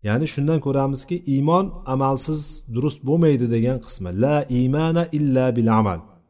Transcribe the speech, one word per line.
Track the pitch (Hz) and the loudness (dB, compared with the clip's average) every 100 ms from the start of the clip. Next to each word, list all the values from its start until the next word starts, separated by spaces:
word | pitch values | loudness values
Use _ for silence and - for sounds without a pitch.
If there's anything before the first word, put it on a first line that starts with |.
Ya'ni | 104 113 156 | -2 -2 -2
shundan | - 143 160 | -2 0 0
ko'ramizki, | 139 135 135 139 - 175 | 0 0 0 -2 -4 -6
iymon | 170 135 143 175 190 - | -2 0 2 2 0 -6
amalsiz | - 131 135 135 147 156 147 - - | -6 -2 0 2 0 0 -4 -6 -6
durust | 117 147 - | -2 -2 -2
bo'lmaydi | 127 165 160 139 120 | 0 2 4 4 2
degan | 117 117 131 | 0 0 -2
qismi. | 113 - 92 | -6 -8 -6
"La | 90 131 147 139 | 0 2 0 0
imana | 123 127 143 160 165 170 | 0 0 0 0 0 0
illa | 151 147 131 127 | 0 2 2 2
bil | 120 113 | 2 2
amal". | 110 107 85 - - _ | 4 2 -2 -10 -20 _